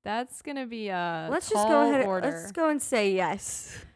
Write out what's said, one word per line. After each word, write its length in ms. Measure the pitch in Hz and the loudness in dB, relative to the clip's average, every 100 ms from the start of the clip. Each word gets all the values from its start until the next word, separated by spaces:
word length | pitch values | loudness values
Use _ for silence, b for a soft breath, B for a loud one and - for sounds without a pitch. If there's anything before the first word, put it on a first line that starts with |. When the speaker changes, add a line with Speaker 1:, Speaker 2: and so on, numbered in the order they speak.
Speaker 1:
that's 380 | 208 220 254 - | -4 -4 -4 -10
gonna 240 | 294 277 254 | -8 -6 -6
be 220 | 233 208 | -6 -4
a 400 | 180 175 165 160 | -2 -2 -4 -2
Speaker 2:
let's 180 | 302 - | -4 0
just 160 | 208 214 | 2 6
go 60 | |
Speaker 1:
tall 180 | 285 294 | 6 6
Speaker 2:
ahead. 160 | 277 208 | 4 2
Speaker 1:
order. 240 | 185 247 | 0 -2
Speaker 2:
Let's 220 | 170 180 | -4 -8
go 160 | 208 320 | 0 2
and 120 | 294 | 2
say 300 | - 240 202 | 0 2 4
yes. 720 | 185 170 196 - - - - - | 2 0 -2 -6 -8 -10 -16 -18